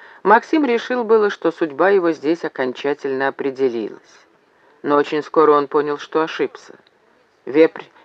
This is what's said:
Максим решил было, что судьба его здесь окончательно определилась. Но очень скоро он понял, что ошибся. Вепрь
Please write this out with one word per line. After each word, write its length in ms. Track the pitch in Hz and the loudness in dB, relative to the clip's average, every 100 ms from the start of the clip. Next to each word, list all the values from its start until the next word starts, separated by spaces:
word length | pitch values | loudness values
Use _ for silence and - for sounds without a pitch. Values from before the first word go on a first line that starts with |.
| - - | -20 -6
Максим 420 | 185 226 - 320 277 | 2 2 2 -2 0
решил 380 | 233 - 254 | -2 -2 -4
было, 260 | 214 220 208 | 2 2 2
что 220 | - 170 | -2 -4
судьба 380 | - 165 139 185 | -2 -4 0 2
его 220 | 202 170 | 2 2
здесь 320 | 147 139 170 | -2 -2 -2
окончательно 840 | 156 - 131 123 143 143 139 131 139 | -4 -6 -6 -4 -4 -4 -4 -4 -4
определилась. 720 | 131 143 131 135 113 104 - _ _ _ _ _ _ _ _ | -4 -6 -2 -2 -2 -8 -12 _ _ _ _ _ _ _ _
Но 140 | 143 147 | -2 0
очень 260 | 143 151 | 0 -4
скоро 300 | 139 165 151 | -2 2 4
он 160 | 147 143 | 4 2
понял, 320 | 151 147 143 | -2 -2 -6
что 220 | - 160 | -6 -4
ошибся. 520 | 160 - 135 - - - _ _ _ _ _ _ - | -4 -4 -6 -8 -20 -20 _ _ _ _ _ _ -2
Вепрь 380 | 139 160 - - _ | 2 2 2 -18 _